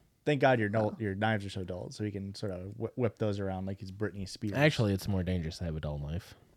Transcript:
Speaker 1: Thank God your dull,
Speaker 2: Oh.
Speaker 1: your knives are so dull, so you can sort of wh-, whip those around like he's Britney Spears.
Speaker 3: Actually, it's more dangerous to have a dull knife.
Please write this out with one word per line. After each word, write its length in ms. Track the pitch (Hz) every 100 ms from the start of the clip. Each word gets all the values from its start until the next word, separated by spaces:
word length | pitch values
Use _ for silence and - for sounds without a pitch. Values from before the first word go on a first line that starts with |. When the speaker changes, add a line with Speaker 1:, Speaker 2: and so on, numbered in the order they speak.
| _ _
Speaker 1:
Thank 160 | - 147
God 180 | 135 123
your 100 | 104
dull, 220 | 110 107
Speaker 2:
Oh. 20 | 104
Speaker 1:
your 140 | 107
knives 320 | 95 110 110 98
are 40 |
so 120 | 98
dull, 260 | 90 90 -
so 120 | -
you 60 | 107
can 240 | 95 98
sort 180 | 98 104
of 200 | 90 95 107
wh-, 220 | 113 -
whip 200 | 117 -
those 200 | 107 101
around 280 | 98 92 95
like 120 | 98
he's 140 | 98
Britney 360 | 95 104 98 95
Spears. 300 | - 107 101
Speaker 3:
Actually, 340 | 151 - 107
it's 140 | 95 -
more 140 | 95
dangerous 360 | 90 92 80 -
to 60 |
have 120 | 85 78
a 40 |
dull 180 | 73 73
knife. 360 | 71 82 - - -